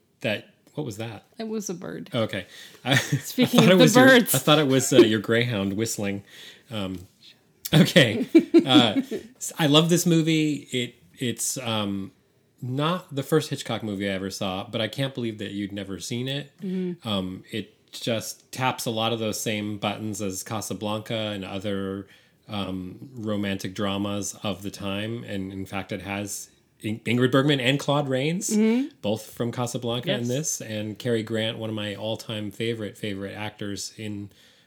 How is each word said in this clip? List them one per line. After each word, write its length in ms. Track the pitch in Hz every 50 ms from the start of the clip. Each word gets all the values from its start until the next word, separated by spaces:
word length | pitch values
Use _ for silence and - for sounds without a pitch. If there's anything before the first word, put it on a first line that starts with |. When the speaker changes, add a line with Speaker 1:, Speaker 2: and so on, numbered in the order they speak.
| _ _ _ _
Speaker 1:
that, 280 | - 117 104 107 - - _ _ _ _ _
what 100 | 151 151
was 120 | 127 98 104
that? 260 | 110 117 107 98 - _ _ -
Speaker 2:
It 80 | 226 220
was 220 | 214 226 190 -
a 40 | 180
bird. 360 | 170 180 165 160 - - - -
Speaker 1:
Okay. 320 | 123 110 101 - 95 90 - - - - - - - -
I, 120 | 123 135
<laughs> 20 | 120
Speaker 2:
Speaking 640 | - - - 131 - - - - 247 240 - 233
Speaker 1:
I 20 | 220
thought 80 | 175
Speaker 2:
of 40 | 185
Speaker 1:
it 20 | 185
Speaker 2:
the 60 | 254
Speaker 1:
was 120 | 247 208
your, 100 | 247 262 262
Speaker 2:
birds. 280 | 262 240 196 - -
Speaker 1:
I 20 | 131
thought 220 | - 165 151 151
it 80 | 151 131
was, 260 | 131 131 123 - 139
uh, 40 | 123
your 220 | 117 107 110 110
greyhound 520 | 98 - 113 113 120 123 120 98 98 98 95
whistling. 500 | 101 113 110 - - 104 101 98 98 - - - - - - - - _ -
Um, 380 | 113 107 98 95 92 90 92 - _ _ - - - _ _ _ _ _ - - -
okay. 540 | - 277 - - 180 131 110 104 - - - - 339 - - - 339 -
Uh, 360 | - 254 - 240 160 - 269 254 - - - - - - -
s-, 160 | - - - -
I 100 | 165 143
love 220 | 143 156 170 165
this 160 | 175 165 -
movie. 640 | 180 160 165 156 165 160 156 156 151 147 131 - -
It, 240 | - 127 120 117 - _ _ _ _ -
it's, 400 | 131 120 113 - - - - 135
um, 540 | 127 117 110 107 104 101 98 98 95 92 - _ _ _ _ _ _ _ _ _
not 520 | 131 123 127 139 147 160 180 180 - - 139
the 80 | 135 139
first 260 | - 160 156 147 -
Hitchcock 320 | 143 - - - 117 104 113
movie 240 | 107 101 95 101 98
I 40 | 98
ever 160 | 95 98 95
saw, 360 | - - 107 101 107 110 120
but 160 | 107 107 117
I 60 | 110 107
can't 260 | - - 139 135 135
believe 220 | 131 120 113 110 104
that 120 | 101 104
you'd 200 | 101 101 104 95
never 280 | 101 101 98 95 95 82
seen 280 | 82 - 120 120 127 131
it. 240 | 139 147 143 - _ -
Speaker 2:
Mm-hmm. 460 | 202 185 185 185 185 180 175 - - 113
Speaker 1:
Um, 360 | 104 98 92 92 92 95 - -
it 200 | - 110 98 - _ _ _ _
just 600 | - - - 127 117 107 - - - - _ _
taps 340 | - - 131 127 120 - -
a 40 | 131
lot 220 | 113 110 113 113 117
of 60 | 113
those 200 | 110 107 101 -
same 380 | - 120 107 104 104 107 107 98
buttons 440 | 110 104 101 107 110 110 104 92
as 200 | 107 98 95 95 -
Casablanca 720 | - 113 104 98 - 95 90 107 104 107 110 104 - 120
and 300 | 110 110 104 104 98 95
other, 600 | 98 98 98 98 107 101 98 98 95 98 101 98 - - _ _ _ _ _ _ -
um, 600 | 110 101 95 95 95 92 90 90 98 - 123 139 131
romantic 600 | 123 107 110 104 101 104 101 98 98 - 98 92
dramas 600 | 110 104 98 98 101 101 101 101 101 98 - - - -
of 200 | 107 95 92 101
the 80 | 98
time. 520 | - - 101 98 98 101 104 110 117 120 120
And 280 | 110 104 98 95 95 98
in 120 | 95 95
fact, 260 | - 101 98 92 -
it 100 | 110 92
has 480 | 85 98 101 101 104 98 - - - - _ _ _ _ _ _
In-, 180 | - 110 110 113
Ingrid 300 | - 107 117 123 127 127
Bergman 280 | 127 135 135 151 147 135
and 200 | 120 123 143 139
Claude 280 | - - 139 147 147 131
Rains, 400 | 131 127 135 160 170 190 - -
Speaker 2:
Mm-hmm. 380 | 220 214 220 220 226 247 277 311 - _
Speaker 1:
both 260 | - 101 110 110 - -
from 200 | - - 120 117
Casablanca 600 | 117 127 120 117 - 123 120 117 117 123 123 175
in 80 | 202 202
Speaker 2:
Yes. 60 | 120 120
Speaker 1:
this, 340 | 123 139 160 - - -
and 360 | 123 110 107 107 104 107 104 -
Cary 260 | - 123 117 110 110
Grant, 340 | 113 113 110 110 110 120 113
one 120 | 110 110
of 60 | 110
my 200 | 107 104 104 101
all-time 560 | 107 107 110 113 110 - - 113 107 107 101
favorite, 460 | 95 - 113 117 117 113 104 98 - -
favorite 360 | - 107 98 98 98 98 101
actors 580 | 104 107 107 - - 107 101 101 95 - - -
in 340 | - 110 107 104 101 101 98 - _ _ _ _ _ _